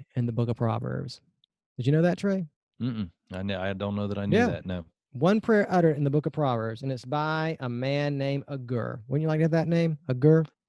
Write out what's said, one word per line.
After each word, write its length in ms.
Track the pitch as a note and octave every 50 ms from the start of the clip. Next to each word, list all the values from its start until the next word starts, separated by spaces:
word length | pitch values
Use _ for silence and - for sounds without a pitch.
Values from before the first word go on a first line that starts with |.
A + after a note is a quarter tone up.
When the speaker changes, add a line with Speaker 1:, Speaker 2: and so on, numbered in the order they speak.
| - _ -
Speaker 1:
in 100 | B2 A#2+
the 60 | A#2+
book 180 | A2+ A#2 A#2 A#2
of 80 | A#2
Proverbs. 640 | - A#2+ A2+ A2 A2 - - - - - B2+ - - _ _ _ _ _ _ _ _ _ _ _
Did 100 | - A2+
you 40 | C3+
know 120 | D3+ D#3 E3+
that, 140 | F3 E3+ -
Trey? 260 | - G3+ F#3+ F#3+ E3+ D3+ _ _ _ _ _ -
Speaker 2:
Mm-mm. 280 | A2 C3 A2+ A2 G2 E2+ - _ _ -
I 60 | F#2 F#2
kn-, 100 | G2 G2+ G2 F2+
I 140 | F#2+ G2 G2
don't 220 | F#2+ G2+ G2+ G2+
know 120 | G#2 G#2
that 100 | G2+ G2+ G2+
I 60 | G2+
knew 120 | G2+ D#3+
Speaker 1:
Yeah. 100 | A3 A#3+
Speaker 2:
that, 180 | G3+ E2+ D#2+ -
no. 200 | F#2 F2+ F2+ E2 _ _ _ _ _
Speaker 1:
One 300 | - A#2+ C#3+ F#3 G#3+ A3
prayer 240 | - - A3 G#3 G3 -
uttered 280 | G3 F3 E3 D#3+ D3
in 60 | C#3+ C#3+
the 60 | C#3
book 160 | C3+ D3+ C3+
of 80 | D#3 -
Proverbs, 480 | D#3 D3 C3 A#2+ A2+ A2 A2+ A2+ - C3+
and 80 | C3+
it's 140 | C3 A#2 -
by 520 | B2+ D3 D3+ D3+ D#3 D#3+ D#3+ D#3 D#3+ D#3+ -
a 100 | C3 A#2+
man 480 | A#2+ A#2+ C3 C3+ C#3+ C#3+ D3 D3 C#3+
named 260 | C#3 C#3 C#3 C#3 C#3 -
Agur. 540 | - D3 C3+ B2 A#2+ B2+ A#2 A2+ A#2+ - A2+ G#2+
Wouldn't 140 | B2+ C3+ D3+ D#3
you 40 |
like 120 | D#3+ D#3 D#3
to 40 | E3
have 60 | D#3+
that 160 | D#3+ E3 D#3
name? 300 | D#3 E3+ E3+ E3+ E3 D#3 - - -
Agur? 360 | B2+ B2 C3+ D#3 D#3+ D#3+ D#3 - _ _ _